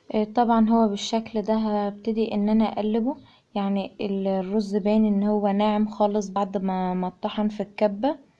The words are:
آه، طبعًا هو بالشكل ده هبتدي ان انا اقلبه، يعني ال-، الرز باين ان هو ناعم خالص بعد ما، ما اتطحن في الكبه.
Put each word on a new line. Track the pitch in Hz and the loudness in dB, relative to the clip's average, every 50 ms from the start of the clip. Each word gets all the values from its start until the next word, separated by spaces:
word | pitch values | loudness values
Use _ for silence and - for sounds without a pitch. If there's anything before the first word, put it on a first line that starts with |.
| _ - - | _ -4 -2
آه، | 220 214 | -2 -2
طبعًا | 214 214 247 240 220 226 226 220 214 | 0 0 0 2 4 4 4 4 4
هو | 233 233 226 208 | 4 4 4 2
بالشكل | 202 202 - - 233 226 226 220 - 220 | 0 -2 -4 -4 -4 -4 -4 -4 -6 -4
ده | 196 214 220 | -2 0 0
هبتدي | 220 220 214 208 208 202 202 202 202 - 233 220 220 214 214 - | 0 0 0 0 0 -2 -2 -6 -4 -4 -4 0 0 -2 0 0
ان | 208 202 208 | 0 2 2
انا | 220 226 220 - | 4 4 2 2
اقلبه، | - - 208 214 214 233 226 262 302 - - - _ _ _ _ _ | 0 -2 -2 0 0 0 0 -2 -4 -6 -12 -20 _ _ _ _ _
يعني | 202 196 196 196 196 190 - - - | -4 -2 0 0 -2 -2 -6 -8 -6
ال-، | 214 196 196 196 190 190 | -4 -4 -2 -2 0 0
الرز | 190 190 185 185 202 220 208 196 196 | 0 -2 -2 0 -2 -2 -2 0 -2
باين | 208 185 208 214 220 220 | 0 0 2 4 4 4
ان | 214 202 196 | 4 2 2
هو | 202 208 214 208 208 202 | 2 2 0 2 0 0
ناعم | 196 202 208 214 208 214 214 208 | 2 2 2 2 2 0 0 -2
خالص | 208 - 208 208 202 214 202 190 | 0 0 0 2 2 -2 -4 -2
بعد | 185 202 202 196 202 | -4 -4 -4 -2 -4
ما، | 196 190 190 185 185 185 185 180 | -4 -2 -2 -2 -2 -2 -2 -2
ما | 185 185 185 | -2 -4 -6
اتطحن | - _ - 214 - - 208 208 | -6 _ -8 -6 -4 -2 -2 -2
في | 208 - | -2 -4
الكبه. | 196 - - - 214 208 202 202 233 285 320 - - _ _ | -8 -8 -2 0 0 0 0 0 -2 -4 -4 -4 -12 _ _